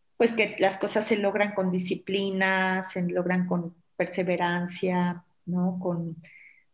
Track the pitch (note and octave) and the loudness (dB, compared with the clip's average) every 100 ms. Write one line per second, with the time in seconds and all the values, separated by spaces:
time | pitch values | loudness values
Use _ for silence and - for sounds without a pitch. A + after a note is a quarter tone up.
0 | _ - A#3 A3+ G3+ - G3 F#3+ G3+ A3 | _ 0 2 2 -2 2 0 0 -2 -2
1 | A3 G#3+ G3 G3+ G#3 G3+ F#3 F3+ F3+ - | 0 2 2 2 0 0 0 0 -2 -4
2 | - G3 G3 F#3+ F#3+ F#3+ F#3 F#3 F#3+ F#3 | -2 -2 0 2 2 2 2 0 -2 -2
3 | F3 F3+ F3+ F#3 F3+ F3 E3+ - _ - | 0 0 2 0 2 0 -2 -10 _ -4
4 | F3 - F3+ F3 F3 F3 F3+ - F#3 F3+ | -2 0 0 0 0 0 -2 -2 0 2
5 | F3 F3 - _ - F3+ F3+ F3+ F3+ E3+ | 0 -2 -10 _ -4 0 0 0 -2 -2
6 | E3+ E3 - - - - _ | -4 -8 -16 -20 -20 -20 _